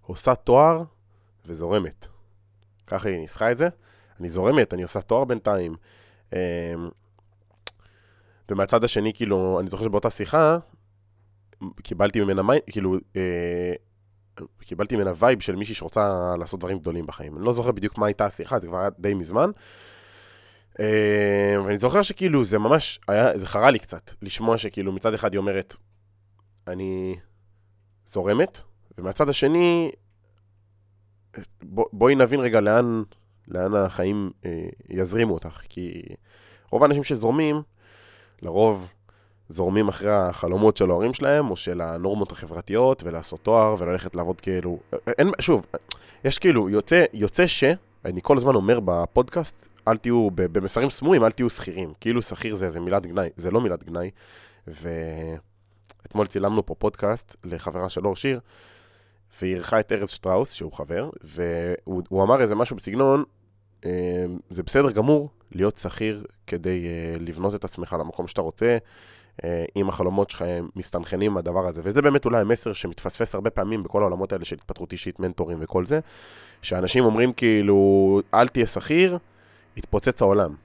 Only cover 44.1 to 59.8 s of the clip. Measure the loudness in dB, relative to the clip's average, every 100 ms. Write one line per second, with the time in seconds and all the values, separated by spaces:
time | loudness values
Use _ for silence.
44.1 | -6 -6 -6 -4 -4 -4 -8 _ -8 -4
45.1 | 2 2 2 2 2 2 -12 _ -12 -12
46.1 | -6 -4 2 4 4 2 0 4 4 4
47.1 | 2 -2 2 2 4 2 2 _ _ -8
48.1 | -6 2 4 4 4 4 2 2 0 0
49.1 | 0 0 -4 -6 -12 -20 _ -2 -2 2
50.1 | 2 2 0 0 0 -2 -2 -2 0 4
51.1 | 6 6 2 -4 -4 -10 -8 -10 -6 -2
52.1 | -2 -4 -8 -6 -4 -4 -4 -2 -2 -2
53.1 | -4 -4 -6 -2 0 0 -4 -8 -8 -8
54.1 | -12 -20 -20 -20 _ -20 -14 -10 -8 -8
55.1 | -8 -10 -12 _ _ _ _ -20 -20 -8
56.1 | -4 -2 0 0 0 -2 -4 -4 -2 -4
57.1 | -4 -8 -18 -12 -10 -8 -6 -6 -4 -4
58.1 | -2 -4 -4 _ -20 -20 _ _ _ _
59.1 | _ _ -8 -4 -4 0 0